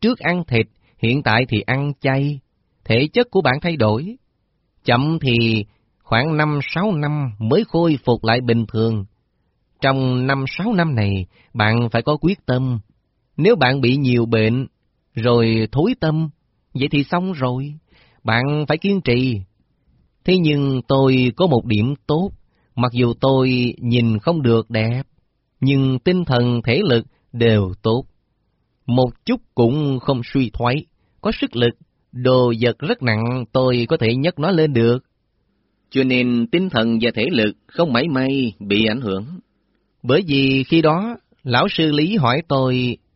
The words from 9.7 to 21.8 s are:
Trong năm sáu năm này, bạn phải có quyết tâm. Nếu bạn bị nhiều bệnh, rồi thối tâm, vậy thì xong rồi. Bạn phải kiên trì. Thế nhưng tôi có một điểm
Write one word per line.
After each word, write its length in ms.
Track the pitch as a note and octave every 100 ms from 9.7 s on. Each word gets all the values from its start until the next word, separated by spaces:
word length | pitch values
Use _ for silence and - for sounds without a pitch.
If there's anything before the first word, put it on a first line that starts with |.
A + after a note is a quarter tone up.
| _
Trong 460 | C3+ C3+ C3 B2+ C3
năm 180 | C3+ C3+
sáu 260 | - G#3
năm 220 | G3 D#3+ A#2+
này, 300 | G2+ F#2+ F2+ _ _
bạn 360 | A2 G#2+ A#2 A#2
phải 100 | A#2
có 160 | D3 D3+
quyết 240 | D#3+ G3+ -
tâm. 340 | B2+ C3 A#2 - _ _ _ _ -
Nếu 180 | F3+ A3
bạn 260 | B2+ C#3
bị 160 | A#2+ C#3
nhiều 280 | C3 A#2+ A#2
bệnh, 420 | A2+ A2 B2 C3 _ _ _ _
rồi 540 | A#2 A#2+ A#2+ A2+ A2+ G#2+
thối 240 | C3+ G3+ B3+
tâm, 300 | D#3 D#3 D#3+ - _ _ _
vậy 140 | B2+ C#3+
thì 120 | C#3+
xong 300 | C#3 F3 F#3
rồi. 400 | D#3+ B2+ B2+ C#3+ D3+ _ _ _ _
Bạn 420 | A2 A#2 C3+ D3+ D3
phải 100 | D#3
kiên 240 | G3 G3
trì. 400 | C3+ A#2+ C3 G#2+ F#2+ _ _ _ _ _ _ _ -
Thế 120 | F#3
nhưng 440 | D#3 D3 C#3 C3 -
tôi 440 | C3+ C3+ C3 B2 -
có 120 | F3+
một 180 | A#2+ A#2+
điểm 280 | G#2